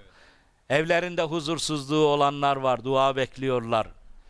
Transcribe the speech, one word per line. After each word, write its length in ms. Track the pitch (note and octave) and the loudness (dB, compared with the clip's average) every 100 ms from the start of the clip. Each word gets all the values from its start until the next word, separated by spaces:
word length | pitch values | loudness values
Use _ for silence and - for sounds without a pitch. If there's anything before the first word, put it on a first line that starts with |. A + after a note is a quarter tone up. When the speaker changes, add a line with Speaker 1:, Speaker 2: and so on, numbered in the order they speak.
| G2 - - _ _ _ - | -12 -20 -20 _ _ _ 0
Speaker 1:
Evet. 120 | C#3 | 0
Speaker 2:
Evlerinde 420 | E3 E3+ F3+ F3 | 2 0 0 -2
huzursuzluğu 840 | D#3+ E3 D3 D#3+ - D3+ C3+ D3+ D3+ | -2 -2 -4 -4 -4 -4 -2 2 4
olanlar 500 | D3 C#3+ C#3+ C#3+ C#3 | 4 2 2 0 0
var, 280 | C3 A#2+ | 0 -2
dua 320 | A#2+ C3+ C3+ C3+ | 0 2 2 0
bekliyorlar. 720 | B2+ - C3 B2+ A2+ A2+ G#2+ - - - | -4 -4 -2 -2 0 -2 -2 -10 -20 -20